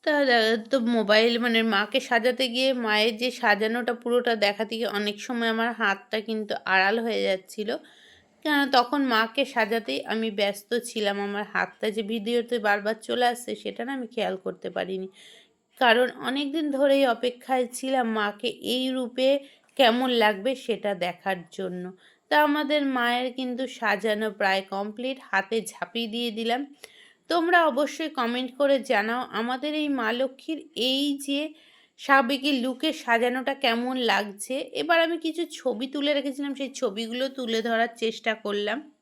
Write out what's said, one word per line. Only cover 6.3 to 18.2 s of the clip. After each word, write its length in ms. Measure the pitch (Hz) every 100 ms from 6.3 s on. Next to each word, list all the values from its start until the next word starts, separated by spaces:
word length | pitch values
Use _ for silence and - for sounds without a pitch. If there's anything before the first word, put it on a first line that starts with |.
| 220 214 - -
আড়াল 220 | 190 190 226 226
হয়ে 160 | 202 196
যাচ্ছিল, 420 | 190 190 - 208 302 - - - - _ _ 311
কেন 140 | 285 277 269
তখন 240 | 247 294 269
মাকে 300 | 220 220 - 277
সাজাতেই 460 | 247 214 226 214 139 -
আমি 160 | 214 226 202
ব্যস্ত 300 | 202 202 - 240 240
ছিলাম। 280 | 226 202 202 202
আমার 180 | 202 202
হাতটা 340 | 185 180 - 214 214
যে 60 | 202
ভিডিওতে 440 | 226 208 240 233 240
বারবার 360 | 208 208 202 220 -
চলে 180 | 240 240
আসছে, 200 | 240 - 214
সেটা 260 | 202 196
না 80 | 240 269
আমি 100 | 233
খেয়াল 220 | - 185 190 190
করতে 220 | 180 185 180
পারিনি, 320 | 185 190 190 - - - _ _ _ _
কারণ 280 | 254 226 254 - 247
অনেক 200 | 269 285 311
দিন 100 | 302 269
ধরেই 260 | 277 277 269 233
অপেক্ষায় 500 | 247 247 - 254 240 247
ছিলাম 300 | 262 262 233
মাকে 320 | 220